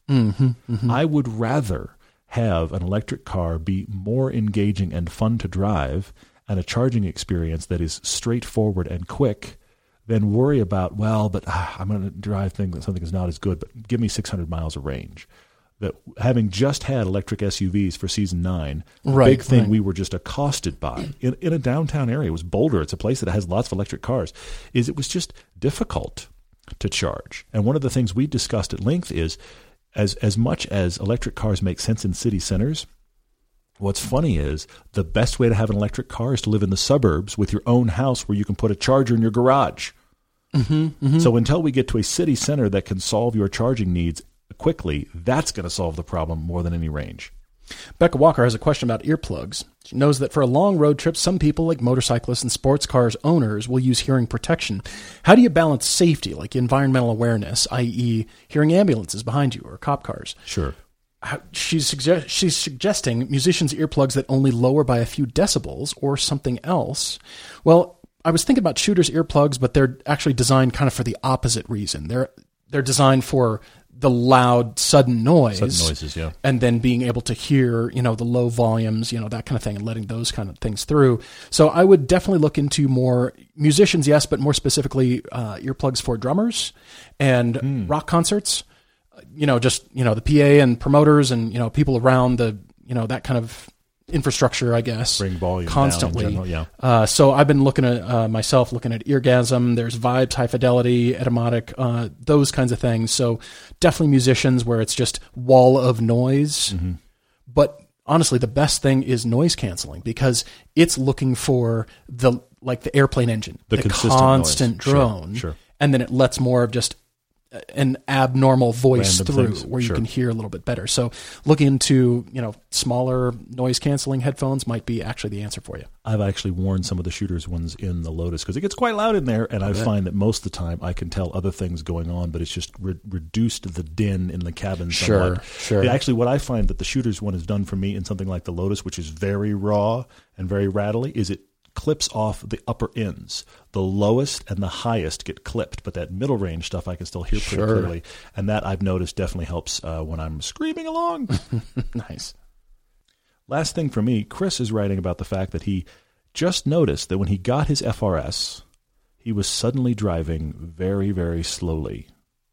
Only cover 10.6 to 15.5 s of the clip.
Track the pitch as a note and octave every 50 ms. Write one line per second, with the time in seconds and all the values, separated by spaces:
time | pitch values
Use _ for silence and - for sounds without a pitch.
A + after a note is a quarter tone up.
10.6 | G#2 F2+ G2+ F#2+ F#2 F2 D#2+ G2+ G#2+ G#2+ A2 G#2+ G#2+ G#2+ F2+ G2 - - F2 F2+
11.6 | F2+ E2+ - - F#2+ G2 G#2+ G#2 F#2+ F#2+ E2 F2+ G2 G#2 G#2 F#2+ G2 F#2+ - -
12.6 | G2+ F#2 E2 D2 - - F#2+ F2 E2+ D#2+ F2+ F#2 F2+ F2 D#2+ - - G2+ F2 D#2+
13.6 | - - - A#2+ A2 - B2 A2+ A#2 G2+ - - G2+ - - F#2+ E2+ D#2 E2 D#2+
14.6 | D#2+ D#2 - D2+ C2+ C#2+ C2+ B1+ - - - - - _ _ _ _ _